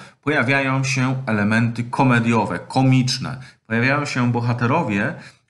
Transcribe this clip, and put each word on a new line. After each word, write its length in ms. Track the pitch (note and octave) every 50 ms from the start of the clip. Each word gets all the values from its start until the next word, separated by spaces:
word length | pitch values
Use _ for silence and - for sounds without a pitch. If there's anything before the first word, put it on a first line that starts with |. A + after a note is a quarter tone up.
| - - - _
pojawiają 640 | - C#3+ D3+ C#3+ B2 B2+ C#3 C#3 C3+ C3+ C3+ C3+ C3+
się 400 | C3+ C3 C3 B2+ C3 C3 C3 -
elementy 580 | A2 A2 G#2 G#2 G#2 A2 A2+ A#2+ A#2 A#2 A#2+ A#2
komediowe, 760 | A#2 - - C#3 B2+ A#2+ A#2 A2+ A#2 A#2 A2+ G2 F2+ F2 F2
komiczne. 760 | - - - C3 C3+ C3 C3 C3 B2 B2+ - - F#2 D#2 D2+ - - - - _ _ -
Pojawiają 380 | A2+ A#2 B2 C3+ C#3 D3 D3
się 260 | - - C3 B2 A#2+
bohaterowie, 840 | A#2+ A#2+ A#2 B2 B2 A#2+ A#2+ A#2 C#3+ F3 D#3 A#2+ G2+ G2+ A2 D3 F3+ - - - - _ _